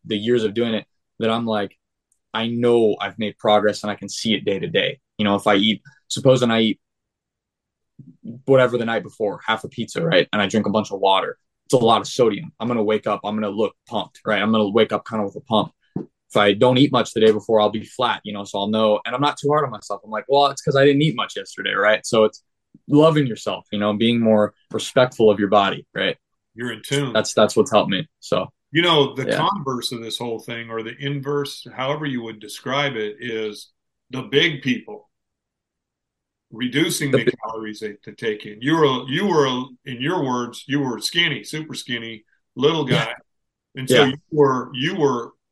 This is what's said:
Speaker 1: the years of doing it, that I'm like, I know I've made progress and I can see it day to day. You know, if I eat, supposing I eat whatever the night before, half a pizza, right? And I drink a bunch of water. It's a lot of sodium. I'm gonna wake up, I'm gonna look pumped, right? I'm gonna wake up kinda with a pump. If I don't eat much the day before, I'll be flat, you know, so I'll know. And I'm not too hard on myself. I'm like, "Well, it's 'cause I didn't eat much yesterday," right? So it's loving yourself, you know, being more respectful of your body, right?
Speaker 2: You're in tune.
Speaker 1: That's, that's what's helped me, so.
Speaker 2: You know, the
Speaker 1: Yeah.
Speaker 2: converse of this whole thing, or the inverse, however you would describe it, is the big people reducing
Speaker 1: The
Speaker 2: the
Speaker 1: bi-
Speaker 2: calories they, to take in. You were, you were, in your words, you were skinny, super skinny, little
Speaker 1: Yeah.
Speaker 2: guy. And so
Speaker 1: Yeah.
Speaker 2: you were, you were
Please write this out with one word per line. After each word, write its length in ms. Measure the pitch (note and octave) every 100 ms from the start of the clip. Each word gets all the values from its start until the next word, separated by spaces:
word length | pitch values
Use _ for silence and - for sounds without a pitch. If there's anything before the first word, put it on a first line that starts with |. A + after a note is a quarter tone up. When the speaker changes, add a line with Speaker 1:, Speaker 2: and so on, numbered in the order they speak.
| -
Speaker 1:
the 120 | G#2+
years 260 | A2 B2
of 100 | A2
doing 200 | G2+ A#2
it, 120 | A2 - _ _ -
that 100 | A2
I'm 160 | A2+ A#2
like, 320 | G#2+ G2+ _ _ _ _ _ _
I 140 | A2+ A#2
know 480 | A#2 A#2+ A#2+ A2 G2+
I've 200 | G2+ G2
made 180 | G#2+ -
progress 460 | A2+ G#2+ G#2 G#2
and 80 | G#2+
I 40 | G2+
can 140 | G2+
see 240 | - A#2
it 120 | G2+ G2+
day 140 | G2
to 80 | F2
day. 320 | F#2 F#2 - _ -
You 60 | G#2
know, 100 | G2+
if 120 | G#2+
I 80 | G2+
eat, 260 | A2 G#2 - _ -
supposing 440 | - C3+ C3 A#2+
I 100 | A2+
eat 180 | A2 G2 _ _ _ _ _ _ _ _ _ _ _ _ C3+ _ - A#2 -
whatever 320 | C3+ B2+ A#2+
the 80 | A2+
night 180 | A2+
before, 360 | G#2 - G#2 F2+ -
half 180 | A2
a 60 | -
pizza, 320 | - A2+ -
right? 240 | E3 F#2 -
And 80 | G#2+
I 60 | G2
drink 180 | A2 G2+
a 40 |
bunch 200 | G2+ G2+
of 80 | G2
water. 380 | G2 F#2+ - - _ _ -
It's 80 |
a 40 | C3
lot 240 | A2+ A2
of 60 | G2+
sodium. 440 | - A#2 G2+ D#2+ -
I'm 80 | A#2
gonna 160 | A#2+
wake 240 | G#2 G#2+ -
up, 140 | G2+
I'm 120 | G2+ G#2+
gonna 140 | G#2
look 260 | G2+ G#2+ - -
pumped, 340 | A2 F2+ - -
right? 160 | G#2
I'm 100 | G#2
gonna 180 | A2 G#2
wake 220 | G#2+ G#2+
up 160 | G#2 -
kinda 160 | A2 G2+
with 100 | -
a 60 |
pump. 300 | - A2 E2+ _ _ -
If 420 | - _ _ -
I 160 | G#2
don't 240 | G2+ B2+ B2+
eat 140 | D3
much 220 | B2+ A2
the 80 | -
day 100 | A2
before, 300 | G#2+ - A2
I'll 80 | G#2
be 160 | G#2+ G#2
flat, 360 | - B2 G2 G#2
you 80 |
know, 100 | G#2
so 160 | G2+ G2+
I'll 80 | G2+
know. 320 | A2 A2 G#2 A#2
And 100 | B2
I'm 60 |
not 160 | C#3+ -
too 100 | C#3+
hard 140 | D3+
on 80 | C#3
myself. 300 | G#2+ - G2+
I'm 80 | G#2+
like, 140 | G#2+ -
"Well, 200 | C#3 C#3
it's 140 | C3+
'cause 140 | - C#3
I 80 | C#3
didn't 160 | C#3
eat 140 | D3+ A#2
much 220 | G2+ -
yesterday," 340 | F#2+ - G2
right? 320 | G2+ G#2 G#2+ -
So 200 | A2+ G#2+
it's 180 | - _ _ _ - -
loving 360 | C#3+ D#3 D3+ C3+
yourself, 400 | G#2+ - F#2 -
you 80 | G#2
know, 140 | G#2
being 260 | G#2 A#2 A#2+
more 340 | A2+ G#2+ G#2 - _
respectful 600 | A2 - - B2+ - A2
of 80 | G2+
your 80 | G2+
body, 400 | G#2 G2 F#2 -
right? 240 | - F#2+ - _ _ _ G#2+
Speaker 2:
You're 180 | A#2+
in 80 | A2
tune. 300 | - C#3 C#3
Speaker 1:
That's, 200 | A2 G#2
that's 220 | - G#2 -
what's 160 | G2+
helped 180 | G#2 F#2+
me, 180 | F#2+ E2 _
so. 300 | - - F#2+ _ _
Speaker 2:
You 100 | D3+
know, 320 | F3 D#3+ C3+ C3+
the 100 | C3
Speaker 1:
Yeah. 120 | C3+
Speaker 2:
converse 560 | E3+ G3+ C3+ B2 -
of 80 | A#2
this 160 | A2+ -
whole 220 | B2 A2+
thing, 300 | A2+ A#2 A#2
or 140 | A2+
the 120 | A2 B2
inverse, 640 | C#3 C#3+ C3+ C#3+ C#3 - B2
however 320 | A#2 C3 D3+ D3+
you 160 | B2+
would 160 | A2+ G#2+
describe 540 | G#2 - B2 C3+ C#3+ A#2
it, 180 | G#2 G#2
is 500 | A#2+ A2 G#2+ G2+ - _ _ _ _
the 140 | C3
big 380 | A2 C3+ E3 C#3+
people 480 | C3+ A#2+ - G#2 _ _ _ _ _ _ _ _ _ _ _ _ _ _ _
reducing 600 | A2 B2 C#3 E3+ - D3
Speaker 1:
The 80 | C3
Speaker 2:
the 60 | -
Speaker 1:
bi- 60 | -
Speaker 2:
calories 360 | A2 A2 A2 G#2+
they, 140 | G#2+ G#2
to 100 | -
take 320 | G#2 A#2 G#2 G#2+
in. 160 | G#2
You 140 | B2 D#3+
were, 340 | D3 B2+ C3
you 180 | D3+ G3+
were, 200 | D#3+ C3+ B2+ C3 - -
in 160 | A#2+
your 220 | C#3 F#3
words, 400 | C3+ B2 A#2+ A#2 -
you 120 | C#3+
were 200 | C3 A2+
skinny, 440 | - E3+ E3+ B2+
super 300 | - D#3 D#3
skinny, 520 | C#3+ - A#2+ A2+ A2 _ _ _ -
little 340 | C#3 A3 C3
Speaker 1:
Yeah. 160 | - A2+
Speaker 2:
guy. 80 | B2 _ _ _ _ _ -
And 140 | B2+
so 60 | B2+
Speaker 1:
Yeah. 100 | C3+
Speaker 2:
you 100 | C3+ -
were, 400 | D3+ C#3 B2+ -
you 220 | C3 D3+ G3
were 380 | G#3 G3+ - _ _